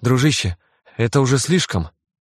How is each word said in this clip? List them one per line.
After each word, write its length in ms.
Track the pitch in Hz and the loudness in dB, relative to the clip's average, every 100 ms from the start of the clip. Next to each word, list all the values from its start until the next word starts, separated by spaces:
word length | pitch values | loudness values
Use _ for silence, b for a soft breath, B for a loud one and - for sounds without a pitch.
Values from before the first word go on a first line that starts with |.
дружище, 560 | 120 127 147 - 92 85 b b b b | 0 2 2 0 -4 -8 b b b b
это 240 | 113 143 | 0 0
уже 160 | 135 135 | 2 0
слишком», 520 | 135 180 - 92 80 _ _ _ | 0 0 0 -4 -6 _ _ _